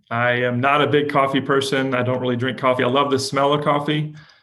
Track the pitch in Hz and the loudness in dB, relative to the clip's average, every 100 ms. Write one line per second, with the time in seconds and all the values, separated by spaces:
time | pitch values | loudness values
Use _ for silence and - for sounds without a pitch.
0 | - 117 123 120 123 120 135 147 135 147 | -8 -2 0 0 0 0 2 2 2 2
1 | 147 147 135 135 135 139 135 139 135 127 | 0 0 0 0 0 0 0 -2 0 -2
2 | 120 123 127 120 131 123 131 127 123 135 | -2 -2 -2 -2 -4 -2 0 2 2 2
3 | 135 135 - 139 139 147 147 147 147 151 | 2 0 -2 0 2 2 0 0 0 -2
4 | 151 - - - | -4 -8 -20 -20